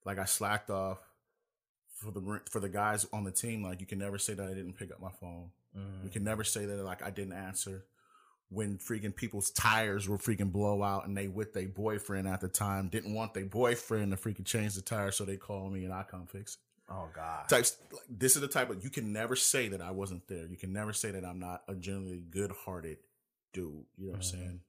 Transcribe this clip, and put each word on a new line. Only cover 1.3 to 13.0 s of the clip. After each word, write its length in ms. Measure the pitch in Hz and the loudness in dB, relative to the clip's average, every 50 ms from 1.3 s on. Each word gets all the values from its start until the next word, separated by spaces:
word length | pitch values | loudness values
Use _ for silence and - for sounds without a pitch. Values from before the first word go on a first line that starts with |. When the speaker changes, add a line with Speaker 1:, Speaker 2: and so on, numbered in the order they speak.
| _ _ _ _ _ _ _ _ _ _ _ _ - - | _ _ _ _ _ _ _ _ _ _ _ _ -14 -10
Speaker 1:
For 100 | - 107 | -8 -6
the, 300 | 98 101 95 98 104 101 - - | -6 -4 -4 -4 -4 -6 -6 -2
for 100 | - 113 | -2 0
the 80 | 98 98 | 0 0
guys 380 | 90 104 104 107 107 104 - - - | 2 4 4 4 4 4 2 0 0
on 120 | 107 101 | -2 -2
the 60 | 98 | 0
team, 320 | 90 - - 120 117 110 104 | 0 0 0 0 -2 -2 -2
like, 180 | 92 92 90 | -2 -4 -4
you 60 | 95 | -6
can 120 | - - 98 | -4 -4 -2
never 200 | 98 101 98 101 | -2 -2 0 0
say 160 | - - 107 | 0 0 0
that 120 | 95 98 | -2 -2
I 80 | 95 95 | -4 -4
didn't 200 | 95 95 87 92 | -4 -6 -6 -8
pick 160 | - 107 87 | -8 -10 -10
up 100 | - - | -10 -10
my 100 | 92 92 90 - | -10 -10 -10 -10
phone. 300 | - 90 85 85 87 87 - _ _ _ _ | -12 -10 -10 -10 -12 -14 -16 _ _ _ _
Speaker 2:
Mm. 280 | 98 98 98 98 95 95 | -10 -8 -8 -8 -8 -8
Speaker 1:
You 60 | 95 | -6
can 140 | 95 110 98 | -4 -2 0
never 200 | 104 110 107 107 | 0 0 0 0
say 200 | - - 110 104 | 0 0 0 0
that, 160 | 101 101 101 95 | -2 -2 -2 -2
like, 180 | 95 92 - - | -4 -6 -6 -6
I 80 | 98 | -6
didn't 240 | 95 98 101 - 92 | -4 -4 -6 -4 -4
answer. 500 | 95 98 92 92 - - 98 95 95 95 _ _ _ _ _ _ - - _ _ _ _ _ | -6 -6 -4 -4 -4 -4 -4 -6 -8 -10 _ _ _ _ _ _ -20 -20 _ _ _ _ _
When 300 | 92 95 110 101 101 95 | -2 -2 0 0 0 -4
freaking 360 | - - 120 110 98 107 98 | -2 -4 -4 -2 0 -2 -2
people's 360 | - - 113 - 104 92 - | -2 -4 -2 -2 0 0 0
tires 580 | - - - 113 110 110 110 107 98 101 101 95 | 0 6 6 8 8 8 6 4 2 2 2 0
were 100 | 104 95 | 0 0
freaking 320 | - - 110 95 101 98 | 2 2 2 4 4 2
blow 320 | 87 101 104 104 101 101 101 | 4 4 4 6 6 4 4
out 240 | 101 98 98 - | 4 2 2 0
and 100 | - 101 | -2 -2
they 120 | 98 98 98 | -2 -2 -2
with 240 | 92 101 107 104 - | -2 -2 -4 -2 -2
their 160 | 98 92 95 | -4 -4 -2
boyfriend 580 | 95 95 104 110 107 104 - - 101 98 95 | -2 0 0 2 2 0 -2 0 0 0 2
at 140 | 95 92 95 | 0 0 0
the 80 | - 92 | -2 0
time, 400 | - - 107 101 98 98 98 92 | 2 2 2 4 2 2 0 0
didn't 260 | 85 113 | 0 -2